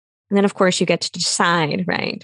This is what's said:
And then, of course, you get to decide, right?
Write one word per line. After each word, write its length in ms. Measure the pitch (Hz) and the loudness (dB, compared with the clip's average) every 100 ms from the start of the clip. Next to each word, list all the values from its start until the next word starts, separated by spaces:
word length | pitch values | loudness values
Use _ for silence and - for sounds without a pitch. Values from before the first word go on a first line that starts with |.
| _ _ - | _ _ -4
And 80 | 202 | 2
then, 80 | |
of 80 | 196 | 2
course, 260 | - 185 180 | 2 0 2
you 60 | |
get 160 | 175 170 | 0 0
to 100 | - | -2
decide, 760 | 180 170 - 185 170 151 - 175 | -6 -4 0 2 2 0 -2 -4
right? 360 | - - - | -4 -4 -8